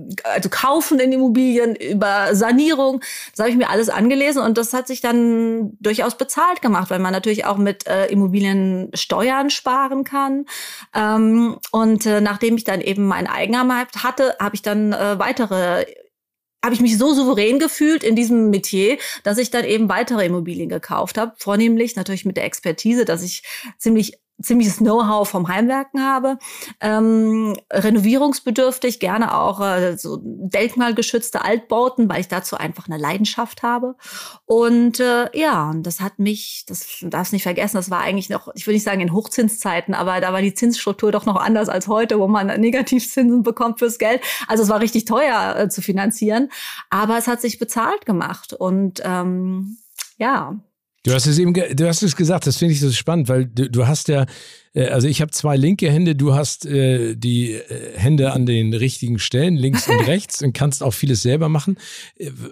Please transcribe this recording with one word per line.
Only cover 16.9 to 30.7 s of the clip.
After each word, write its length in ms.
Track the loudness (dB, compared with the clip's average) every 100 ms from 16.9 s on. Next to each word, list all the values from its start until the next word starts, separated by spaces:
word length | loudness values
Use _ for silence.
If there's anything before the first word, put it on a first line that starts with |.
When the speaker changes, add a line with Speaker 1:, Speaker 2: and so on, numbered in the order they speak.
| 4
Speaker 1:
so 160 | 4
souverän 460 | 4 4 4 4 4
gefühlt 440 | 2 2 2 2
in 140 | 2 2
diesem 320 | 4 4 4
Metier, 480 | 2 0 0 2 0 -4 -6
dass 140 | -2 -2
ich 140 | 0
dann 120 | -2
eben 240 | 0 2 2
weitere 380 | 0 0 0 0
Immobilien 420 | 0 -4 -6 -6
gekauft 500 | -6 -6 -4 -4 -4
hab. 240 | -4 -6
Vornehmlich 540 | -2 2 4 4 0 -4
natürlich 300 | -6 -4 -4
mit 100 | -4
der 80 |
Expertise, 600 | -4 -4 -4 -2 0 2 2
dass 180 | -2
ich 200 | -4 -10 -12 -16 -16 -4
ziemlich, 420 | 2 2 2 -6 _ -10
ziemliches 380 | 0 2 2 2
Know-how 500 | 2 4 2 2 0
vom 200 | -2 -2
Heimwerken 560 | 0 0 0 -2 -2
habe, 340 | 0 0 0 -2 -8 -16 -16 -6
ähm, 800 | -2 2 4 4 4 2 -2 -6 -4
renovierungsbedürftig, 1300 | 0 2 4 4 4 2 0 -2 0 0 0 -2 -2
gerne 360 | -2 0 0 0
auch, 260 | 0 -2
äh, 360 | -2 0 0 -2
so 220 | -8 -10
denkmalgeschützte 1200 | -10 -10 -4 -2 -2